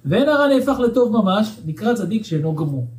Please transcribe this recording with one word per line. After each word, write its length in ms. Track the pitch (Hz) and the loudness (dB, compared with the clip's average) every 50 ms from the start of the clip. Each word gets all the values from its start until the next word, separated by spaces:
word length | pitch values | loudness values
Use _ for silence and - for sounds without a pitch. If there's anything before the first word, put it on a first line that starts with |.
| - | -4
"ואין 240 | 135 160 233 277 294 | 0 0 2 2 2
הרע 180 | 302 285 285 285 | 2 2 4 4
נהפך 320 | 277 254 - 277 262 - | 4 2 2 0 0 0
לטוב 320 | 247 233 226 254 240 220 | 0 0 2 2 2 2
ממש", 480 | 214 233 196 190 190 208 214 - - - - | 2 2 2 2 2 2 0 -2 -4 -10 -10
נקרא 280 | 156 156 - 208 233 240 | -10 -8 -4 -2 -2 0
צדיק 320 | 208 190 170 220 220 - | 0 -2 -2 -2 -4 -4
שאינו 300 | - 165 151 147 160 156 | -2 -4 -2 -2 -2 -2
גמור. 320 | 147 160 143 139 131 123 120 - | -2 -4 -4 -4 -4 -6 -8 -10